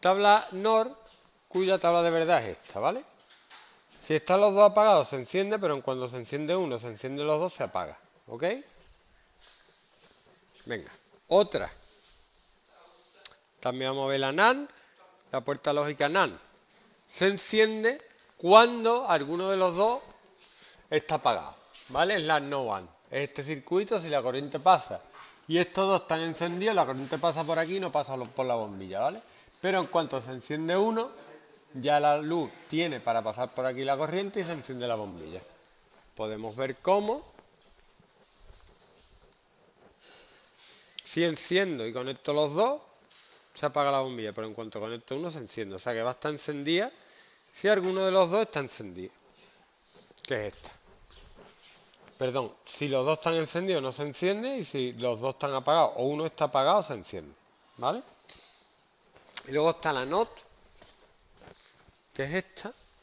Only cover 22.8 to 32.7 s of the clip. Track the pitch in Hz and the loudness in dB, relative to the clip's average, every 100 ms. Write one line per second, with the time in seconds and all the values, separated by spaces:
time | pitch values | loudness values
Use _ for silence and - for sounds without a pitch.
22.8 | 90 - _ 131 139 - 139 151 - 180 | -6 -20 _ -6 -6 -6 -8 -8 -2 -2
23.8 | 208 214 165 147 123 127 143 156 160 175 | 0 -4 -2 -2 0 -4 -6 0 4 4
24.8 | - 92 - - - - - 160 175 - | 2 -12 -14 -20 -20 -20 -2 2 2 2
25.8 | 190 190 - 160 165 160 170 175 208 202 | 2 2 2 -2 -2 -4 -4 -2 0 2
26.8 | 135 131 135 156 170 151 156 160 165 190 | 2 0 -4 -2 0 0 -2 0 0 -2
27.8 | 185 147 135 131 120 123 127 120 107 98 | -2 -2 -4 -6 -8 -4 -2 -2 -4 -8
28.8 | 95 95 127 202 - - - _ 185 190 | -8 -2 -2 -4 -16 -20 -20 _ 0 0
29.8 | 175 175 151 135 117 131 - 151 160 180 | 0 0 0 -4 -8 -12 -8 -6 0 2
30.8 | 214 226 247 - - - - - _ 135 | 2 0 -4 -10 -20 -20 -20 -20 _ -6
31.8 | 131 147 147 147 151 170 135 - - | 2 4 4 2 0 -2 -4 -8 -6